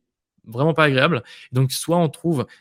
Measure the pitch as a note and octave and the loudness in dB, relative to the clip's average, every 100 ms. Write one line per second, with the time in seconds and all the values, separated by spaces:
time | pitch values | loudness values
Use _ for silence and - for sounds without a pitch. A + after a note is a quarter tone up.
0 | _ _ _ _ - A2+ D3+ E3 D3+ C3 | _ _ _ _ -14 -2 -2 2 2 4
1 | D3 C3 - - - B2 C3 - - E3+ | 2 0 -6 -20 -6 -2 0 -2 -2 0
2 | E3 - E3+ D3+ G#2 - | 0 -2 -4 -4 -4 -10